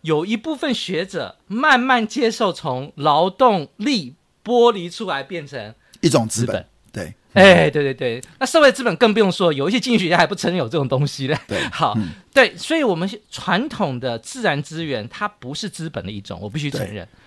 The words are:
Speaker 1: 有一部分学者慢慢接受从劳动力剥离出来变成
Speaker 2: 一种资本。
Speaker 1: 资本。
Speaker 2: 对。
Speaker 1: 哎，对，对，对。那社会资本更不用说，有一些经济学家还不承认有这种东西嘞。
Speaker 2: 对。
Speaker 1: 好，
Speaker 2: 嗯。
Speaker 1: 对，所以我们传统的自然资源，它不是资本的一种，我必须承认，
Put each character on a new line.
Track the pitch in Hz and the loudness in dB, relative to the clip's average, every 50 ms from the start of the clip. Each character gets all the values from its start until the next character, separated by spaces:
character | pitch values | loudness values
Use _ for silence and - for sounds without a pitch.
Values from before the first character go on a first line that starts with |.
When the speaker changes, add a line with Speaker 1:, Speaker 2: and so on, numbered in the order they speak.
Speaker 1:
有 | - 156 156 147 165 | 0 0 0 0 0
一 | 202 226 | -2 -4
部 | 220 - 320 311 | -4 -4 -6 -6
分 | 262 - 294 240 | -4 -2 -4 -4
学 | - - - 190 156 185 | -4 -4 -4 -4 -4 -4
者 | 190 - 165 123 95 - _ _ | -4 -6 -8 -8 -8 -12 _ _
慢 | _ 190 233 285 311 277 247 | _ -6 -2 2 2 2 2
慢 | 240 262 262 240 220 | 4 2 0 0 0
接 | 208 - 254 302 226 | -2 -2 -2 -2 -2
受 | - - 226 196 | 0 0 -2 -2
从 | 165 - - 160 123 127 135 156 _ | -2 -4 -6 -6 -4 -4 -6 -10 _
劳 | - 139 156 143 151 170 190 | -2 2 2 4 4 2 0
动 | 185 - 262 247 208 180 143 - _ | 2 4 4 4 4 2 -2 -6 _
力 | _ 208 285 285 208 147 123 139 _ _ _ _ _ _ | _ -4 -2 -2 -2 -4 -8 -16 _ _ _ _ _ _
剥 | 208 247 240 233 240 | 0 4 6 6 4
离 | 226 202 170 | 4 2 -6
出 | 175 170 - 220 | -10 -10 -10 -8
来 | 190 151 139 135 | -6 -6 -6 -8
变 | - 190 170 143 | -8 -10 -12 -12
成 | 135 143 123 104 104 117 _ _ _ - _ | -10 -12 -12 -12 -12 -16 _ _ _ -10 _
Speaker 2:
一 | - | 0
种 | - - 143 113 | 2 4 2 2
资 | 110 - 107 120 | 0 -2 -4 -2
本。 | 117 101 | -2 -4
Speaker 1:
资 | 92 - _ _ _ _ _ - | -6 -6 _ _ _ _ _ -12
本。 | 107 87 | -10 -10
Speaker 2:
对。 | 80 - _ _ _ _ | -10 -14 _ _ _ _
Speaker 1:
哎， | 202 185 196 180 175 160 151 | 8 8 10 10 8 6 2
对， | 143 151 143 | 2 0 -2
对， | 135 131 | -2 -4
对。 | - 135 123 113 123 - - - _ | -4 -4 -4 -4 -6 -10 -18 -8 _
那 | 269 | -6
社 | 247 - 330 | 2 4 6
会 | 302 269 | 6 6
资 | - - 254 | 4 4 -2
本 | - 170 | -2 2
更 | - 247 220 | 2 2 4
不 | 208 226 | 4 4
用 | 214 190 | 2 2
说， | 175 - 190 170 | 2 2 2 2
有 | 156 135 135 | 2 2 -2
一 | 175 | 0
些 | 214 262 | 0 0
经 | - 262 240 | 0 2 0
济 | 202 185 | 2 2
学 | |
家 | 160 175 | 2 4
还 | 180 175 | 4 4
不 | 151 202 | 2 0
承 | - - 185 | -4 -2 -2
认 | 180 | 0
有 | 185 135 117 | -2 -2 -2
这 | 139 | -2
种 | 165 139 | -2 0
东 | 123 131 131 147 | 0 0 0 0
西 | 139 - - 135 | -2 -2 -6 -4
嘞。 | 131 135 - - | -4 -4 -4 -4
Speaker 2:
对。 | - - - - 117 | -6 -6 -4 -4 -6
Speaker 1:
好， | - - - 123 104 | -2 -2 -2 0 0
Speaker 2:
嗯。 | 113 104 82 76 - _ _ | -2 -4 -4 -8 -14 _ _
Speaker 1:
对， | _ 269 247 190 - | _ 4 4 4 2
所 | 170 - - 311 | -8 -6 -2 -2
以 | 330 294 | 0 2
我 | 233 180 | 0 0
们 | 160 175 196 - - _ _ | 0 -2 -6 -8 -12 _ _
传 | - - - - 170 190 262 | -16 -10 -4 -2 0 0 0
统 | 311 - - - 135 131 123 | -4 -4 -4 -4 -4 -4 -4
的 | 127 127 117 113 | -6 -6 -6 -6
自 | - - - 262 226 | -10 -12 -12 -4 -2
然 | 185 147 143 | -2 -2 -2
资 | 147 - 160 160 165 | -4 -6 -8 -8 -6
源， | 156 135 113 104 113 | -6 -6 -6 -6 -10
它 | - - 208 | -8 -8 -8
不 | 202 _ _ - 120 147 | -8 _ _ -14 -12 -10
是 | - - | -10 -10
资 | 190 - - 160 160 | -10 -10 -10 -12 -10
本 | - - 82 | -10 -10 -10
的 | 95 | -8
一 | 107 101 | -10 -10
种， | 98 - 101 85 | -10 -12 -12 -12
我 | 101 | -12
必 | 104 101 151 | -10 -8 -6
须 | 147 143 | -6 -6
承 | 139 127 | -6 -6
认， | - 90 107 101 82 - _ _ _ | -8 -8 -10 -12 -14 -14 _ _ _